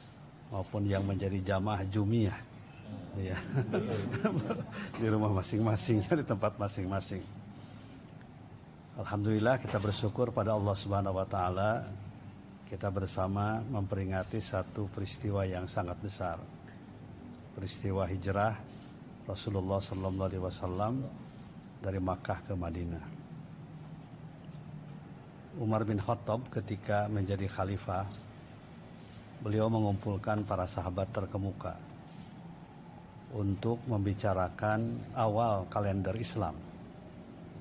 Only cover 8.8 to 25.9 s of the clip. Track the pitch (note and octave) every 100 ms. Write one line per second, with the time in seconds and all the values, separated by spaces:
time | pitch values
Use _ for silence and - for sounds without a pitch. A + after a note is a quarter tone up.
8.8 | - - G#2 G#2 G#2 G#2+ A2 C3 - G#2+
9.8 | G2+ G2 G#2+ B2+ A#2+ A2+ G#2 G#2+ G2+ G2
10.8 | G2 G2 G2 F#2 F#2+ G2 F2+ F#2 G#2+ A#2+
11.8 | G#2 G2 - - - - - - - F#2+
12.8 | G2 F#2+ F#2+ - F#2+ G2 G#2 A2+ A2+ A2+
13.8 | F#2+ G2 F#2+ F#2+ F#2 A2+ - F#2+ F#2 -
14.8 | G2+ G#2 F#2+ - G#2 G2 F#2+ F#2 F#2 -
15.8 | F2 F2 G#2 - F#2 E2 - - - -
16.8 | - - - - - - - - G#2 -
17.8 | G2+ F#2+ F2+ F#2 G2 G2 A2 G#2 - -
18.8 | - - - - - G2 - G2 F#2 G2
19.8 | - F#2+ F#2+ F#2+ F#2+ F#2 F2+ E2 F#2 F2+
20.8 | G#2+ C3 C3 - - - - - - -
21.8 | G2 F#2+ F#2 F2+ - G2 - F#2+ E2+ E2+
22.8 | E2+ E2+ - - - - - - - -
23.8 | - - - - - - - - - -
24.8 | - - - - - - - - A2 G#2+
25.8 | G#2+